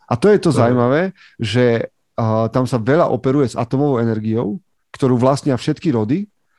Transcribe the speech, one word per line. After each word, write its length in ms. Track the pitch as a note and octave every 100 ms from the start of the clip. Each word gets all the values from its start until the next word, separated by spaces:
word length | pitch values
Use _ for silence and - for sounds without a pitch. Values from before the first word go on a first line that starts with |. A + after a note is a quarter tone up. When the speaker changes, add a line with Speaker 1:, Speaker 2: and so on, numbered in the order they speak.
Speaker 1:
A 100 | -
to 140 | A#2+ G3
je 100 | G#3
to 140 | F3
Speaker 2:
Hej. 40 | B2+
Speaker 1:
zaujímavé, 420 | A#2 B2 A#2+ C#3+ F#3+ - - -
že, 520 | A2 A2+ B2 A#2 - _ _
a, 320 | - A2+ A2 A2+
tam 200 | C3 B2+
sa 80 | B2
veľa 320 | G#2+ D3+ E3
operuje 400 | A#2 C3 C#3 B2+
s 80 | -
atomovou 400 | A#2 C3 D3 B2
energiou, 640 | A#2 A2 G#2+ A2 F3+ G3+ _ _ _
ktorú 260 | - C3 B2+
vlastnia 400 | B2+ C#3+ D3 B2+
všetky 320 | - D3 E3+
rody, 380 | A#2+ G#2+ D#3+ G3+ _ _